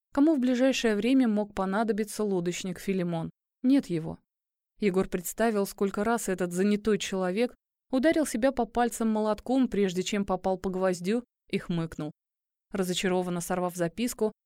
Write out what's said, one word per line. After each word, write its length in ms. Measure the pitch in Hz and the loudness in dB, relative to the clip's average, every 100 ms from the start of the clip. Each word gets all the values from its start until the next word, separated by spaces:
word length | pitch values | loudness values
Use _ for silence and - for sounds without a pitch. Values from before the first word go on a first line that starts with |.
| _ | _
кому 200 | - 302 | 4 4
в 60 | 294 | 4
ближайшее 560 | 247 240 269 262 233 208 | 2 4 2 4 2 2
время 320 | 226 269 240 | 4 4 4
мог 260 | 208 208 | 2 -2
понадобиться 680 | - 190 196 220 214 208 - | -2 -2 0 0 0 -2 -2
лодочник 560 | 214 185 175 175 190 175 | -2 0 -2 -4 -6 -6
Филимон. 500 | - 190 175 165 165 - _ _ | -2 -2 -2 -4 -6 -12 _ _
Нет 240 | 254 277 - | 4 4 2
его. 320 | 160 160 165 _ _ _ _ _ - | -4 -6 -12 _ _ _ _ _ -2
Егор 280 | 208 185 190 | 0 2 0
представил, 600 | 185 - - 226 208 196 | -4 -6 0 0 0 -2
сколько 360 | - 196 202 | -2 -2 0
раз 240 | 208 233 - | 0 0 -2
этот 260 | 180 180 | -2 -2
занятой 440 | 180 202 208 214 202 | 0 2 2 2 0
человек 560 | - 190 185 190 240 - _ _ - | -2 -2 -2 0 -2 -4 _ _ -4
ударил 340 | 262 311 330 294 | 2 2 2 0
себя 260 | 233 262 | 0 0
по 140 | 262 226 | 0 -2
пальцам 440 | 240 240 - 226 | 0 0 0 0
молотком, 580 | 214 214 214 - 262 247 | 0 0 -2 0 2 2
прежде 340 | 196 196 180 | 2 0 0
чем 240 | 180 202 196 | -2 -2 -2
попал 320 | 185 190 185 | -2 -2 -2
по 140 | 190 | -4
гвоздю, 520 | 185 190 175 180 233 - _ - | 0 0 0 -2 -2 -4 _ -6
и 100 | 202 | -6
хмыкнул. 540 | - 170 165 - 151 - _ _ _ _ _ | -2 -4 -4 -8 -10 -12 _ _ _ _ _
Разочарованно 680 | 202 185 175 190 180 180 175 | -4 -2 -2 0 0 -2 -4
сорвав 340 | - 185 180 180 | -4 -2 -4 -2
записку, 560 | 170 - 240 - 214 - | -4 -2 -4 -2 -4 -4